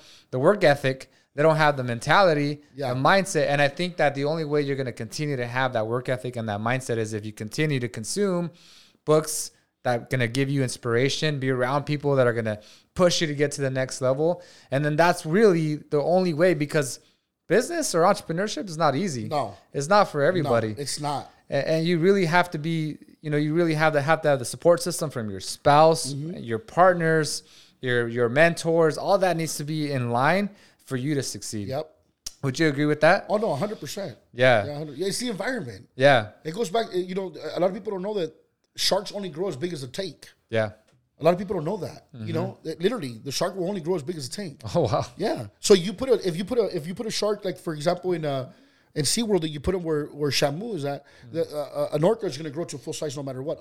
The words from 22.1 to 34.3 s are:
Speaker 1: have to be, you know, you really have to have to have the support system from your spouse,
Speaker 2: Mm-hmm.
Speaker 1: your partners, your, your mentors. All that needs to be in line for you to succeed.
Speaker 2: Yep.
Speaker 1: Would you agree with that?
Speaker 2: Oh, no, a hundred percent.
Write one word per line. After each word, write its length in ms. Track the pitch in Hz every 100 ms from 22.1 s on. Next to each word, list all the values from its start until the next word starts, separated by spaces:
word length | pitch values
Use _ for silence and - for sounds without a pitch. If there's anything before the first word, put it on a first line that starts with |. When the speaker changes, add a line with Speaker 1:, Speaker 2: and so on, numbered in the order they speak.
| 202 170
Speaker 1:
have 240 | 175 175
to 60 | 156
be, 400 | 160 165 156 - - _
you 80 | 151
know, 80 | 151
you 160 | 151
really 200 | 165 170
have 200 | 156 156
to 80 | 143
have 200 | 139 156
to 80 | 151
have 100 | 135
the 60 | 120
support 360 | - 165 170
system 280 | 175 - 156
from 200 | 131 107
your 120 | 95
spouse, 720 | - - 147 147 160 160 131
Speaker 2:
Mm-hmm. 240 | 139 160 185
Speaker 1:
your 220 | 120 110
partners, 840 | - - 185 180 160 160 147 - _ - - _
your, 260 | 127 120 117
your 220 | 117 117
mentors. 680 | 135 170 160 165 165 160 135
All 200 | 151 196
that 180 | 185 165
needs 220 | 156 -
to 60 | 147
be 260 | 156 147
in 200 | 135 120
line 380 | 120 139 185 202 - _ _ -
for 100 | 127
you 200 | 139 143
to 80 |
succeed. 440 | - 104 - 110 98
Speaker 2:
Yep. 220 | 135 - _ _ _ - -
Speaker 1:
Would 140 | 139 127
you 80 | 160
agree 180 | 139 151
with 160 | 147
that? 240 | 156 190 -
Speaker 2:
Oh, 60 | 208
no, 140 | 214
a 40 | 139
hundred 240 | 202 214
percent. 360 | 143 208 180 - _